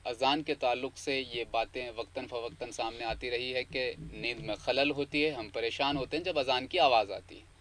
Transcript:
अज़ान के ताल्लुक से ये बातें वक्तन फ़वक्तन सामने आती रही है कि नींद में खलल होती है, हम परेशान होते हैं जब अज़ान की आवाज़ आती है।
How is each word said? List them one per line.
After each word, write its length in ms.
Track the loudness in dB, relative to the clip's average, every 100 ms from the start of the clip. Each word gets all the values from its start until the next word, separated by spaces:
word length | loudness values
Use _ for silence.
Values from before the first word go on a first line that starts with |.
| -6
अज़ान 360 | 2 4 4
के 120 | 2
ताल्लुक 420 | 0 2 2 -2 -6
से 220 | -4 -2
ये 280 | -2 -4 -2
बातें 380 | 0 -2 -4 -8
वक्तन 360 | -8 -8 -8 -6
फ़वक्तन 440 | -6 -6 -8 -8
सामने 340 | -4 -4 -4
आती 240 | -4 -4 -2
रही 240 | -2 0
है 120 | -2
कि 320 | -2 -2 -2 -4
नींद 400 | -10 -6 -4 -4
में 180 | -4 -4
खलल 340 | 0 2 2
होती 320 | 2 0 2
है, 100 | 2
हम 160 | 0 -6
परेशान 480 | -2 -2 2 2 2
होते 200 | 0 -2
हैं 80 |
जब 140 | 0 0
अज़ान 280 | 2 2 2
की 120 | 6
आवाज़ 340 | 8 8 4
आती 240 | 0 -8 -18
है। 60 | -20 -20